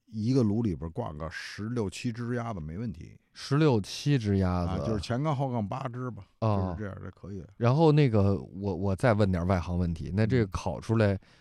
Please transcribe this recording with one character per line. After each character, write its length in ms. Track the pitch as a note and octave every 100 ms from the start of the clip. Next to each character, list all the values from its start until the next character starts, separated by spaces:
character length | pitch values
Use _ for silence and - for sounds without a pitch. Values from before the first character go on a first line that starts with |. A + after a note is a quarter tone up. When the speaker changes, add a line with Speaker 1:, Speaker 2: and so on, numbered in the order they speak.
| _
Speaker 1:
一 260 | A2+ G#2+
个 100 | C3
炉 180 | A2+ G#2
里 140 | A#2 D#2+
边 140 | E2
挂 220 | D#2+ A#2
个 120 | D2+ D#2+
十 380 | - - - G#2
六 200 | A#2+ G2+
七 220 | - B2
只 240 | A2+ A#2+ B2
鸭 180 | A#2
子 60 | G2+
没 180 | D#2 E2+
问 140 | A#2+
题。 260 | E2 D2 - _
Speaker 2:
十 260 | - - C#3
六 220 | D#3 A#2
七 380 | G2 - C#3+ C#3+
只 220 | G#2+ G2
鸭 260 | F#2 F2+ F2
子。 60 |
Speaker 1:
啊， 140 | F#2 C#2+
就 80 |
是 60 | G#2+
前 240 | - A#2
杠 100 | D#3
后 160 | C3+ C#3
杠 160 | A#2+ G2+
八 220 | B2+ C3
只 240 | A#2+ B2+
吧， 140 | G2+ F#2+ -
Speaker 2:
哦。 360 | A2 G2+ F#2 E2+
Speaker 1:
就 60 |
是 60 | G#2
这 40 |
样 80 | G2
就 80 | F#2+
可 220 | - -
以 60 | G2
了。 80 | D#2 -
Speaker 2:
然 180 | A#2+
后 200 | C#3 D#3+
那 160 | D3 C#3+
个， 280 | A2 G2 F#2+
我， 340 | G1+ F2+ G2+ E2+
我 180 | G2
再 200 | F#2+ C3
问 180 | G#2 G#2
点 160 | F2+ F2
外 100 | F#2+
行 200 | E2 F2
问 160 | F2+
题， 180 | E2 -
那 140 | F#2 A2
这 100 | B2+
个 80 | G2+
烤 340 | - - C2
出 160 | - A2+
来， 160 | G#2
Speaker 1:
嗯。 60 | F#2+ _ _